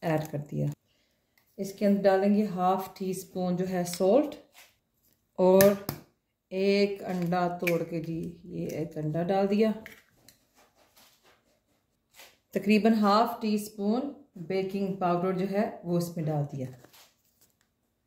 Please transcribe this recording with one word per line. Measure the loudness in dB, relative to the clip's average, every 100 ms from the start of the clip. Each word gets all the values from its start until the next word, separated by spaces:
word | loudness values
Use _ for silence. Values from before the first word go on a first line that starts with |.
ऐड | -4 -2 -4
कर | -8
दिया। | -8 -4 -4 -6 _ _ _ _ _ _ _ -12
इसके | -10 -2 2
अंदर | 4
डालेंगे | 4 4 4 2
हाफ | 0 0 0 0 -2 -8
टी | -6
स्पून | -6 -8 -6 -2 -2
जो |
है | -2 -2
salt | -4 0 4 4 2 -4 -20 _ -20 _ _ _ _ _ _ 0
और | 6 8 8 4 -6 -12 -14 _ _ _ -10
एक | -2 2 4 2 -2
अंडा | -6 -4 -2 0 0 -2
तोड़ | 0 0
के | -2 -6
जी, | -6 -8 -8 -12
ये | -14 -10 -8 -6
एक | -8 -6
अंडा | -6 -4
डाल | -2 0 2
दिया। | 2 2 0 -8 -20 _ _ _ -20 _ _ _ _ _ _ _ _ _ _ _ _ _ _ _ _ _ _ -20 _ _
तकरीबन | -6 2 4 4
हाफ | 4 4 4 2 -2
टी | -2 -2
स्पून | -4 -6 -2 -2 -2 -10 -18 -16 -6
baking | -4 -2 -2 -4 -2
powder | 0 0 0
जो | -2 -2
है | -2 -2 -4
वो | -2 -2
इसमें | -2 -4 -4
डाल | -2
दिया। | -4 -6 -10 -12 -20 -20 -20 _ _ _ _ _ _ _ _ _